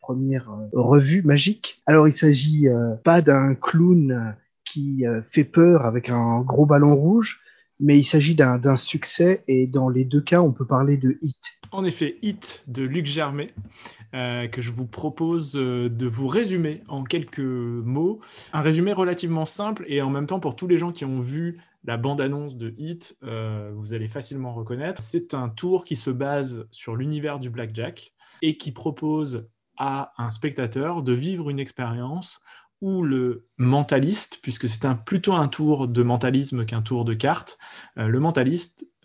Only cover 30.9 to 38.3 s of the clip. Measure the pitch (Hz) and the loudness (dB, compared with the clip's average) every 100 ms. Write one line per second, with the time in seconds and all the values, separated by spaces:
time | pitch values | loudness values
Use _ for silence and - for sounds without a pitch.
30.9 | 170 127 123 160 180 147 139 135 - 120 | -4 -2 -2 -2 -6 -6 -6 -8 -8 -8
31.9 | 117 123 170 180 - _ - _ - 190 | -6 -8 -10 -12 -18 _ -20 _ -10 -4
32.9 | 190 160 131 123 113 _ - 123 139 147 | -2 0 0 -2 -4 _ -2 2 2 2
33.9 | 139 143 214 - - - 117 120 110 135 | 2 2 -2 -6 -12 -10 -6 -6 -2 -2
34.9 | 120 - 190 202 180 143 - 151 143 127 | -2 -2 -2 0 0 0 0 0 0 0
35.9 | 120 120 120 127 131 139 127 110 117 110 | 2 2 2 2 0 0 -4 -4 -4 -4
36.9 | 123 117 110 139 175 - - - - - | -2 -2 -2 0 -2 -6 -20 -20 -20 -16
37.9 | - 110 123 160 | -6 0 2 2